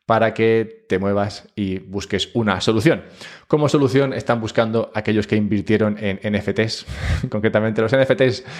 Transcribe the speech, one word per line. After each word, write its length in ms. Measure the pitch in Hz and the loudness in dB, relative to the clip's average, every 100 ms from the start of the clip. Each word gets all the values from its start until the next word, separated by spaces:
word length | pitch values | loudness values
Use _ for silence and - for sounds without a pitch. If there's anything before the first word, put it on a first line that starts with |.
| - | 0
para 280 | 110 110 | 2 2
que 520 | 110 113 113 110 - - | 2 2 2 0 -8 -4
te 100 | 92 | -2
muevas 480 | 98 101 101 - - - | 0 0 -2 -6 -12 -6
y 240 | 98 92 | -4 -4
busques 500 | 90 98 - 101 - | -8 -10 -4 -4 -4
una 260 | 117 107 92 | -2 0 0
solución. 440 | - 113 110 113 - - - - - | 0 2 2 0 -4 -20 -20 -20 -2
Como 220 | 151 147 | 0 2
solución 420 | 147 135 135 139 | 2 4 2 0
están 300 | 117 - 120 | -2 -2 -2
buscando 500 | 110 - 113 113 107 | -2 -2 0 0 -2
aquellos 340 | 110 107 107 104 | -4 -2 0 2
que 100 | 110 | 0
invirtieron 600 | 104 101 95 107 107 104 | 2 0 2 2 2 -2
en 220 | 107 95 | -4 -4
N 140 | 107 104 | -2 -2
F 160 | 101 | -2
Ts, 320 | 98 107 - - - - | -2 -2 -4 -10 -8 -4
<laughs> 220 | - 131 | -2 -4
concretamente 520 | 107 110 107 110 110 | -2 0 0 0 0
los 120 | 110 | 2
N 100 | 135 | 2
F 120 | 135 123 | 2 2
Ts 280 | 131 107 - | 2 0 -8